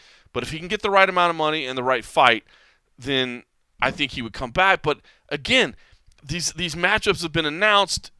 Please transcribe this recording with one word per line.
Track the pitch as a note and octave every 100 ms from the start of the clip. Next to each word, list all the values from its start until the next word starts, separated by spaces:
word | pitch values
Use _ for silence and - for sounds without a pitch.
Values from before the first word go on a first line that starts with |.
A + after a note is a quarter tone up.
| _ _ _
But | B2
if | A#2+
he | D#3
can | F3
get | G#3
the | G#3+
right | G3 F#3+
amount | F3+ F3
of | E3
money | D3+ D#3 C3
and | C3
the |
right | B2+ B2+ -
fight, | - C3 A2+ - _ _ _ _ -
then | B2 C3+ B2+ B2 - _ _ -
I | B2
think | C3+ C#3
he | -
would | A2+
come | - C3
back. | B2 F#3+ F3+
But | D3+ C#3+ _ _ -
again, | D3+ C3+ B3+ F3+ A#2+ _ _ _ _
these, | C3+ E3+ D3+
these | D#3+ F3+
matchups | D3+ F3+ G#3 - F3
have | E3+
been | D#3 D#3
announced | D#3 G#3+ G3+ F#3+ - - _